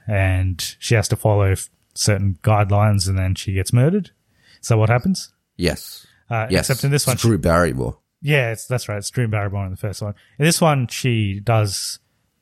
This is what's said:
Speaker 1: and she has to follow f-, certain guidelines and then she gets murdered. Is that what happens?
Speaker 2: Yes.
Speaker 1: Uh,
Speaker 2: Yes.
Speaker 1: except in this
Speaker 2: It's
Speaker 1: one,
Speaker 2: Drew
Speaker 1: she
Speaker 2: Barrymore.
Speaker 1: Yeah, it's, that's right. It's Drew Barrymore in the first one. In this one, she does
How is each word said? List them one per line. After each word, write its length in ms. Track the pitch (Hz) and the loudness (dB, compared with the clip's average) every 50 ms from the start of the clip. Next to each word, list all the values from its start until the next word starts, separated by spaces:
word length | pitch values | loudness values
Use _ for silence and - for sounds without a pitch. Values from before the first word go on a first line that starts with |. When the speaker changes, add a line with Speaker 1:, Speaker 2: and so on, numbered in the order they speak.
| _ | _
Speaker 1:
and 720 | 107 104 98 95 95 92 92 92 92 87 - - - - _ | -2 0 2 2 2 2 2 0 0 -2 -4 -8 -10 -10 _
she 160 | - - 120 | -2 2 2
has 140 | 107 - - | 2 2 0
to 80 | - | -2
follow 360 | - - 110 104 101 101 95 | 0 2 2 2 4 2 2
f-, 180 | 95 - - - _ _ _ _ _ | 0 0 -4 -10 _ _ _ _ _
certain 440 | - - 110 104 98 101 98 90 - | -2 0 0 0 2 0 -2 -2 0
guidelines 640 | - 107 107 104 104 95 101 101 107 107 101 98 82 95 | 0 2 4 4 4 4 2 4 4 2 2 0 0 0
and 100 | 95 95 | 0 0
then 160 | 92 95 95 | 0 -2 -2
she 180 | - - 101 95 | -4 -4 -4 -2
gets 180 | 95 92 - | -2 0 2
murdered. 380 | - 120 127 160 190 208 175 - _ _ _ _ _ _ _ _ _ _ | 2 4 4 4 2 0 -2 -6 _ _ _ _ _ _ _ _ _ _
Is 60 | - - | -2 0
that 80 | 117 110 | 2 4
what 120 | 107 107 | 4 4
happens? 420 | 120 120 - 190 185 - - - _ _ _ _ _ | 2 2 2 0 -2 -2 -6 -12 _ _ _ _ _
Speaker 2:
Yes. 500 | - 87 82 67 - - - - - - _ _ _ _ - | -2 -2 -2 -2 -4 -8 -16 -18 -20 -20 _ _ _ _ -6
Speaker 1:
Uh, 180 | 117 110 110 123 | -4 -4 -2 0
Speaker 2:
Yes. 180 | 92 85 - - | 0 0 0 0
Speaker 1:
except 140 | 135 - - | -2 0 0
in 60 | 139 | 0
this 100 | 147 143 | 0 0
Speaker 2:
It's 40 | - 135 | 0 0
Speaker 1:
one, 80 | 123 | 0
Speaker 2:
Drew 200 | - - 113 110 | 2 2 2 2
Speaker 1:
she 40 | 80 | 2
Speaker 2:
Barrymore. 580 | 69 87 80 87 87 76 64 65 60 58 - - _ _ _ _ | 2 2 2 4 2 2 0 -2 -4 -6 -6 -10 _ _ _ _
Speaker 1:
Yeah, 300 | - 143 151 139 123 113 | -2 0 2 2 0 -2
it's, 140 | 113 - - | -4 -8 -6
that's 220 | - 127 117 - - | -6 -6 -4 -4 -6
right. 100 | 104 104 | -8 -8
It's 120 | 101 - | -8 -6
Drew 160 | - 131 120 110 | -4 -4 -2 -2
Barrymore 360 | 107 104 101 101 98 101 98 | -2 -2 -2 -4 -4 -6 -6
in 60 | 92 | -6
the 60 | 95 | -8
first 260 | - - 104 92 - | -8 -8 -8 -8 -6
one. 120 | 107 104 101 - _ _ _ - | -8 -8 -8 -10 _ _ _ 0
In 60 | 143 | 2
this 160 | 165 165 - | 2 2 4
one, 260 | 175 156 147 135 120 - | 2 2 2 2 -2 -4
she 520 | - - - 127 117 110 107 98 98 101 | -4 -4 -2 0 0 0 0 -2 -4 -4
does 580 | 101 - 113 110 107 98 92 - - - - - _ _ _ _ _ _ _ _ | -2 2 2 2 2 0 -2 -6 -8 -10 -12 -14 _ _ _ _ _ _ _ _